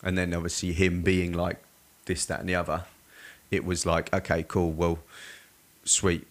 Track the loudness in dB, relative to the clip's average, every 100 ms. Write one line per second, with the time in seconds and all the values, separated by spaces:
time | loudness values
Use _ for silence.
0 | 0 0 0 0 -2 -4 -2 2 4 4
1 | 2 2 2 0 -2 -4 -12 _ _ _
2 | -6 -4 -2 -4 0 0 0 -4 -6 -20
3 | _ -20 -20 -20 _ -2 0 -2 2 0
4 | 2 -2 0 -2 0 0 0 2 0 0
5 | -6 -20 -18 -20 -20 _ _ _ 0 2
6 | 2 0 -4